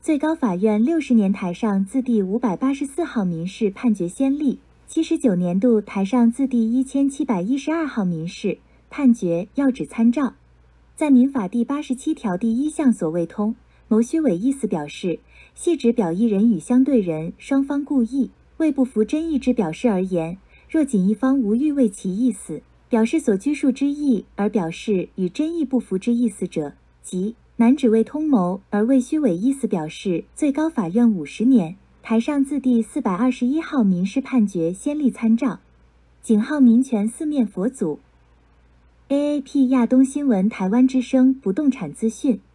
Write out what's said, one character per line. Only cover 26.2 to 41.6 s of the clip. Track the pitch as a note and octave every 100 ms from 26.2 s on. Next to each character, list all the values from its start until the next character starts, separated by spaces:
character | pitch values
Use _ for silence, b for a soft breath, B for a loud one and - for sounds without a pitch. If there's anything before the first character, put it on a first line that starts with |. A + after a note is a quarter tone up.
| A#3+
思 | G3 F3+
者， | - D3 - _ _
即 | - F#3 G3 A#3 _ -
难 | A#3 C#4+
只 | B3
为 | A3
通 | A3 D4 D#4
谋 | B3 F3 G3 _
而 | G#3
为 | A3+ C4+
虚 | B3 D#4
伪 | C#4 E3+
意 | A#3
思 | C4+ G#3+
表 | F3+ D#3
示。 | - G3+ E3 - -
最 | D4+
高 | C#4 D#4
法 | D#4+ E3
院 | G3 A#3+
五 | G3 D3
十 | - A#3
年 | B3+ D#3+ F3+ _ _
台 | - A3+
上 | A#3 C#4+ C#4
字 | D4
第 | B3+ A#3+
四 | A3+ D4+
百 | A3+
二 | F#3 B3+
十 | B3+ B3
一 | D4+
号 | - D4
民 | G3+ F3+ F#3+
事 | C4+
判 | C#4 B3+ G#3
决 | F3+ E3
先 | F#3 - D4
例 | C4+
参 | - A3+ A3+
照。 | C4+ D#3+ _ _ _ _ _ _
井 | - G#3+
号 | A#3+ D4+
民 | B3 A3+
权 | C4 G#3+ G#3
四 | - D#4
面 | D4 G#3+
佛 | - G3+
祖。 | - D#3+ C#3+ _ _ _ _ _ _ _ _ _ _ _
A | C#4 D4 D4
A |
P | C#4 C#4+ B3+
亚 | C4 A#3
东 | B3+
新 | C4+ D4 C#4+
闻 | G3+ G3
台 | - F#3+
湾 | A#3+ C4
之 | C4
声 | A#3+ C4 B3+
不 | C4+ G3
动 | G3